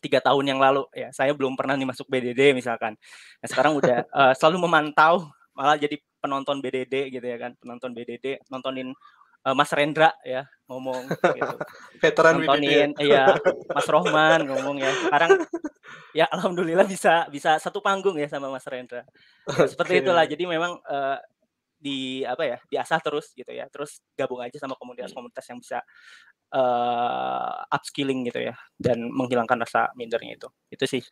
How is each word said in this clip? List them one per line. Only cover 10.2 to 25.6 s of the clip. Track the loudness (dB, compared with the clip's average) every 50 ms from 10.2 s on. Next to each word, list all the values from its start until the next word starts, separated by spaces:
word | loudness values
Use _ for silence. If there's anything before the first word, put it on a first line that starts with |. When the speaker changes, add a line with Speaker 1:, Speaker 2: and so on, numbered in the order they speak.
| _
Speaker 1:
ya | -8 -8 -8 -8 _ _ _ _
ngomong | _ -14 -10 -8 -6 -8 -8 -6 -8 -6 0 0 0 0 0
gitu. | -4 -6 -6 -10 -12 -14 -16 -20
Speaker 2:
<laughs> | -20 -20 _ 0
Veteran | 0 2 4 6 6 6 6 4
B | 2 2
D |
D. |
Speaker 1:
Nontonin, | 2 2 2 2 4 4 4 2 0 -2
iya, | 2 4 6 6 6 6
Speaker 2:
<laughs> | 4 4 2 0 -2 -2 -8 -6 -4 -4
Speaker 1:
Mas | -2
Rohman | 2 2 2 2 4 2 4 6 6 4 4 2 0
ngomong | -4 -4 -4 -4 -4 -2
ya. | -2 -2
Sekarang | -2 0 -2 0 2 2 2 2 2 -2 -2 -6 -10 -10 -10 -10 _ _ _ -20 -20 -20 -20 -10 _ 0
ya | 0 0 0
alhamdulillah | -4 -4 -4 -2 -2 -2 0 4 4 2 2
bisa, | 2 0 2 4 4 4 2 -2
bisa | -8 -4 0 2 2 2
satu | 0 -6 -8 -4
panggung | -2 -2 -2 0 0 -2 -2 -2
ya | -6
sama | -6 -6 -8 -8 -8
Mas | -10 -10 -10
Rendra. | -12 -12 -12 -12 -12 -14 -16 -16 _ _ _ _ _ _ _ _
Ya, | -8 2 2 2 2
seperti | 2 -2 -2 2 2 2
Speaker 2:
Oke. | 2 4
Speaker 1:
itulah. | 4 4 4
Jadi | 2 0 -6 -4 -4
memang, | -2 -2 -2 -4 -6 -10
eh, | _ -6 -6 -4 -2 -4 -4 -6 -8 _ _ _ _ _ _ _ _ _ _ _
di | _ -8 -6 -6 -6 -6 -6 -6 -4
apa | -6 -4 -2 -2
ya, | -4 -4 -6 _ _
diasah | -6 -6 -2 -2 -2 -2 -2
terus | -2 -6 -6 -8 -8 _
gitu | -20 -18 -14 -12
ya. | -14 -14 -14
Terus | _ -12 -12 -12 -14 -20 _ _ _
gabung | -6 -6 -6 -4 -8
aja | -10 -12 -12 -12
sama | -12 -12 -12 _
komunitas-komunitas | -14 -18 -14 -14 -14 -14 -14 -16 -18 -16 _ -18 -16 -14
yang | -18
bisa, | -18